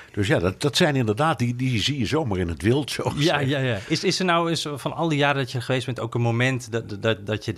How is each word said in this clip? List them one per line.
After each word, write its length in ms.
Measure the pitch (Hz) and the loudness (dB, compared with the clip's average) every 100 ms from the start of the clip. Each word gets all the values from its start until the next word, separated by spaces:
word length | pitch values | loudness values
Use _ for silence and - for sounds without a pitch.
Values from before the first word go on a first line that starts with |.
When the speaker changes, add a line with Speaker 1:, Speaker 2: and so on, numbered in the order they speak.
| - | -8
Speaker 1:
Dus 140 | - 101 | -2 0
ja, 120 | 147 | 2
dat, 220 | 90 - | 2 0
dat 160 | 147 - | 0 2
zijn 200 | 170 135 | 2 4
inderdaad, 420 | 110 104 156 151 | 2 2 2 2
die, 180 | 120 120 | 0 0
die 240 | 131 113 | 0 0
zie 160 | 90 147 | 0 0
je 80 | 98 | 0
zomaar 320 | 151 131 92 | 0 0 0
in 100 | 85 | 0
het 140 | 76 | 0
wild, 280 | 98 139 123 | 2 2 0
zo 120 | - | -4
Speaker 2:
Ja, 60 | - 147 151 143 | -2 0 2 2
Speaker 1:
gezegd. 120 | 135 | 0
Speaker 2:
ja, 80 | 139 | 0
ja. 200 | 131 101 110 | 0 -2 -2
Is, 160 | 156 | -2
is 140 | 202 - | 0 0
er 60 | |
nou 240 | 185 170 165 | 2 2 2
eens 180 | 160 156 143 | -2 -4 -6
van 160 | 156 | -6
al 140 | 135 165 | -2 0
die 100 | 147 | 2
jaren 180 | 143 139 | 2 2
dat 140 | 127 | -2
je 60 | 127 | -4
er 60 | |
geweest 220 | 120 131 127 | -2 -2 -2
bent 140 | 120 | -4
ook 140 | 113 | -2
een 60 | 120 | 0
moment 520 | 117 117 127 127 117 | 2 2 2 0 -4
dat, 300 | 117 104 101 | -6 -6 -2
dat, 240 | 113 104 101 | -2 0 -2
dat 180 | 107 | -4
je 100 | - | -4